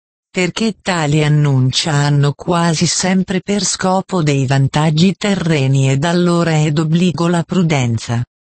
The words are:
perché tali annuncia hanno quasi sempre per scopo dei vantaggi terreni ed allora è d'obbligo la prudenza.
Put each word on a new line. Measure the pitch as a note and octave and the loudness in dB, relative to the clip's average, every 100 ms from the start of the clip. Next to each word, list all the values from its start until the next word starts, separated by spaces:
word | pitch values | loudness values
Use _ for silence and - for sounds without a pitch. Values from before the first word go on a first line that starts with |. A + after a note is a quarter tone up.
| _ _ _ | _ _ _
perché | F#3 F3 - A3+ - | -4 -4 -2 -4 -4
tali | - F3 D3 D3+ | -4 -2 0 2
annuncia | D3+ D3+ D3 C3+ C3 - E3+ | 2 2 2 2 0 0 -2
hanno | C#3+ C#3+ C#3+ C#3+ | 0 2 2 0
quasi | - - E3+ E3+ D#3 E3 | -2 -2 0 0 0 -2
sempre | - F3+ F#3+ F3+ F#3+ | -2 0 0 0 -4
per | - G3+ | -2 -2
scopo | F#3 - F#3 F#3+ - F#3 | -2 -2 -2 -2 -2 -2
dei | D3+ C#3 C3 | 0 0 0
vantaggi | C#3 C3+ D3+ D#3 D3+ F#3+ F3 | 0 0 0 0 2 2 0
terreni | G#3 F#3+ E3 D#3 C3+ C3+ C3+ | -2 -2 0 0 2 2 2
ed | C3+ | 0
allora | E3+ F3 F3 E3+ E3+ | 0 0 2 0 2
è | D#3 D#3 | 0 0
d'obbligo | D3+ D#3 E3+ F3+ D3 E3+ | 0 0 0 0 0 0
la | F3 | -2
prudenza. | D#3+ F3+ E3 C#3+ B2 A2+ - A#2+ B2 _ _ | -2 0 0 0 0 -2 -4 -4 -6 _ _